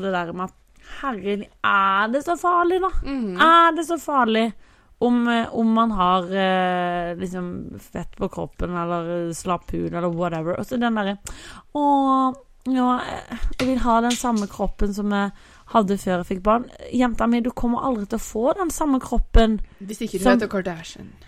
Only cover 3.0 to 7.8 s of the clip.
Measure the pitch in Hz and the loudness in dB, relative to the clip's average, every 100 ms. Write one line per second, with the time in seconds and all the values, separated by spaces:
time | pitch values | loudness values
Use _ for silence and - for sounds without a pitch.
3 | 269 277 214 180 311 339 339 320 320 330 | -2 -4 -4 2 6 8 6 2 -4 -4
4 | - 277 226 220 226 - - - _ - | 0 2 2 2 0 -4 -20 -20 _ -2
5 | 240 240 240 233 226 - 226 226 226 202 | 2 2 2 0 0 0 2 4 2 2
6 | 180 185 175 190 190 185 180 180 175 175 | 2 2 0 0 2 2 2 0 0 -2
7 | 175 175 185 180 180 180 - 202 | -4 -6 -6 -6 -6 -8 -10 -14